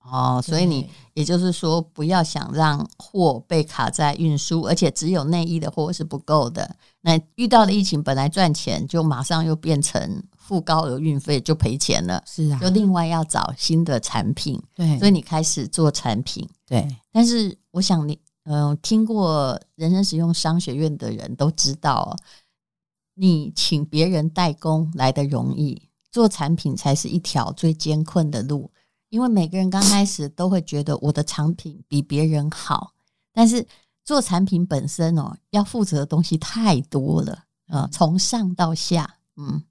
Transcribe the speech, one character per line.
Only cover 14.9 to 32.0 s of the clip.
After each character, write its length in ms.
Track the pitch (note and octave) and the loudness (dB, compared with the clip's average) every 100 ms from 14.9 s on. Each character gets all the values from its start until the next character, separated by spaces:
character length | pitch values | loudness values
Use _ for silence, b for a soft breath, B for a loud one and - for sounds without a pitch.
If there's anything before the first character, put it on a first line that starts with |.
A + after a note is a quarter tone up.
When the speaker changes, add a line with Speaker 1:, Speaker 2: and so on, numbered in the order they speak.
| C#3+ | 4
Speaker 1:
所 80 | G3+ | 4
以 60 | |
你 80 | F3+ | 4
开 200 | - D#3+ | 2 -2
始 280 | D#3 - A#2 | -2 -2 -4
做 200 | - D#3 | 2 2
产 300 | - B2 G#2+ | 2 -2 -2
品。 260 | B2+ - - _ _ | -4 -8 -12 _ _
Speaker 2:
对。 220 | A#2+ C#3+ B2 _ | -2 -2 -8 _
Speaker 1:
但 120 | A3 | 4
是 320 | A#3 A#3 G3+ - _ | 4 4 -2 -4 _
我 100 | F3 | -4
想 280 | F#3+ F3 D3 | 0 0 0
你， 100 | D3+ _ _ | -6 _ _
呃， 300 | - D3 D3 D3 | -4 0 0 0
听 220 | - A3 | 0 2
过 560 | A3 A3 F3+ D#3 C3+ - _ - | 2 2 2 2 0 -4 _ -4
人 160 | D#3+ | 0
生 100 | F#3 | 2
实 140 | G3 D#3+ | 2 0
用 180 | E3+ | 0
商 240 | E3 D#3+ E3+ | 0 0 0
学 160 | E3 | -2
院 220 | B2+ D#3 D3 | -2 -2 -2
的 160 | A2 | -8
人 240 | A2 - A#2+ | -8 -10 0
都 120 | D3 | 0
知 200 | D#3+ - C#3 | 0 -2 0
道 200 | D3+ B2 | 0 0
哦， 200 | - - b b b b _ _ _ _ _ | -2 -8 b b b b _ _ _ _ _
你 380 | - F#3 D#3+ D3+ | 0 2 2 -2
请 300 | D#3+ - D3+ | -4 0 0
别 240 | D3+ D3+ E3 | 0 0 2
人 200 | F3 D#3+ | 2 0
代 240 | D#3 F3 | 0 0
工 380 | D3 D#3+ D#3+ D#3+ | 0 -2 0 -2
来 180 | D#3+ C3 | 0 0
得 120 | C3+ | 2
容 300 | C#3+ C3 B2 | -2 -2 -2
易， 260 | C3 D3 - _ _ _ | -2 -4 -4 _ _ _
做 180 | - A3 | 2 2
产 280 | - C#3+ E3 | 2 -2 0
品 180 | - | -2
才 200 | B2 C#3+ | -2 0
是 120 | C#3 - | 0 -2
一 140 | F3 | -4
条 320 | - C#3 A#2 | -2 -2 -2
最 200 | - E3 | -2 -2
艰 300 | D#3 D#3 D3+ | 0 -2 -2
困 260 | D#3 F3+ D3+ | 0 0 0
的 140 | D3+ | -2
路。 300 | C3+ D3 C3 _ _ _ _ | -4 -6 -8 _ _ _ _
因 120 | A3 | -2
为 80 | B3+ | 2
每 200 | G#3 E3 | 2 2
个 100 | F#3+ | 0
人 100 | F#3 | 0
刚 140 | F#3+ | 2
开 240 | G3 G3+ G3+ | 2 4 2
始 220 | - D3 | -2 -8
都 200 | - F3+ | -2 0
会 140 | F#3 | 0
觉 220 | D#3+ D3 | -2 -4
得 120 | D3 D3 | -2 -2
我 120 | D3 | -2
的 100 | D3 | -2
产 280 | D3+ - D3+ | -2 -2 -2
品 280 | E3+ E3 - - | -2 -10 -18 -4
比 120 | C#3+ | -2